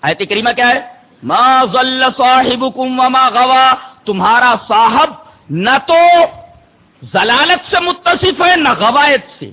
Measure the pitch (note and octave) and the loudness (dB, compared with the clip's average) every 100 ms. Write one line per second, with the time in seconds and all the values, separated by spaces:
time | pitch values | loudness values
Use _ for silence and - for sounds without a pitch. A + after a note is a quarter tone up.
0 | D3 E3 G3 G3+ A#3 A#3+ B3 C4 - - | -6 -6 -4 -4 -4 -2 0 -2 -4 -20
1 | _ _ A#2 F3+ B3 C4 B3 A3 B3+ C4 | _ _ -4 0 2 2 0 -2 -2 -2
2 | C4 B3+ B3+ C4 B3+ B3 C4 C4 B3+ B3+ | -2 0 2 2 0 -2 -6 -6 -6 -2
3 | B3+ C4 C4 A3 B3+ C4 C4 B3+ - - | 0 2 0 2 2 2 2 0 -4 -18
4 | - G3 F#3 A#3 B3 A3+ - G#3+ A3+ A3+ | -8 -4 0 2 2 -2 -2 0 2 2
5 | D#4 B3 - _ _ D#3 G3+ C4+ C4+ E4 | -2 -4 -20 _ _ -6 -2 -2 0 2
6 | F4 F4 E4+ - - - _ _ _ _ | 4 4 2 -2 -20 -20 _ _ _ _
7 | B2 F#3+ G#3 A#3+ D#4 F4 - F#4 F4 F4+ | -6 -4 0 0 0 -2 -2 -4 -4 -4
8 | E4+ F4 F#4 C#4+ F4 F4+ C#4+ A3+ G#3 C4 | -2 0 -2 0 0 2 0 0 0 2
9 | D4 C4+ - - A#2 | 2 0 -4 -20 -20